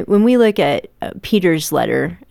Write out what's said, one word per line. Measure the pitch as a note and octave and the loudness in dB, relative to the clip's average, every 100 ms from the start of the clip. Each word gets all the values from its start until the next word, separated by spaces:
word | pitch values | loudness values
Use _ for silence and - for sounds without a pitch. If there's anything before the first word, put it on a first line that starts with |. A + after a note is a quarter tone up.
| - | 2
when | G3+ | 2
we | A3+ B3 | 4 4
look | A3 G#3 | 2 2
at, | C#3+ A2+ - _ | -2 -2 -6 _
uh, | - - | -12 -12
Peter's | - G#3+ F3+ D#3+ D3+ | -2 0 2 0 -2
letter, | D3 A#2 C3+ C#3+ F3 - | -4 -2 -2 -4 -10 -10